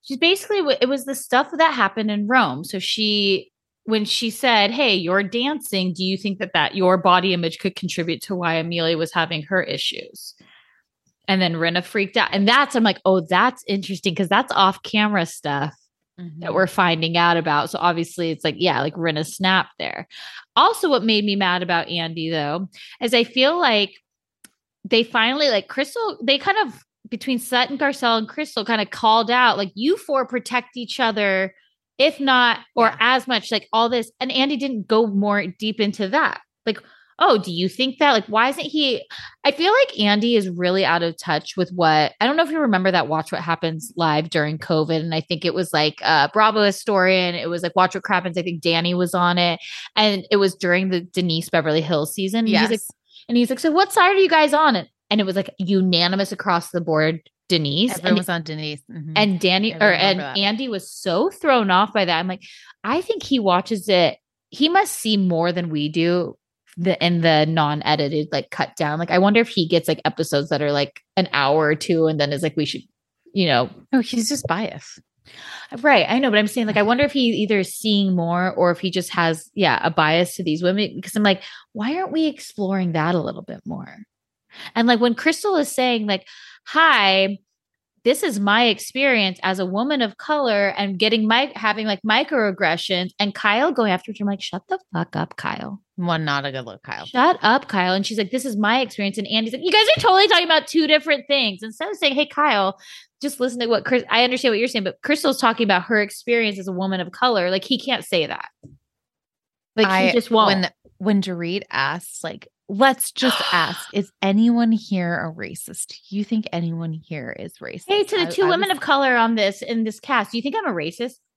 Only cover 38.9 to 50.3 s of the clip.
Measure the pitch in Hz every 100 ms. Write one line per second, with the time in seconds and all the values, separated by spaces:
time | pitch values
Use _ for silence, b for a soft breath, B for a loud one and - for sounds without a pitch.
38.9 | 233 - B B B 285 285 349 480 539
39.9 | - 208 208 233 233 190 175 180 190 156
40.9 | 170 170 165 - 156 - - 180 180 165
41.9 | 156 151 - 233 311 320 320 277 190 190
42.9 | 185 143 156 156 156 165 165 165 160 -
43.9 | - 165 151 160 165 151 156 - 160 156
44.9 | 160 165 160 - 165 170 185 175 156 151
45.9 | 151 - 156 143 214 214 220 208 190 -
46.9 | 196 185 185 180 175 151 170 170 185 180
47.9 | 190 - 185 180 170 175 170 170 165 175
48.9 | 180 175 185 175 175 175 165 B B B
49.9 | - 214 196 -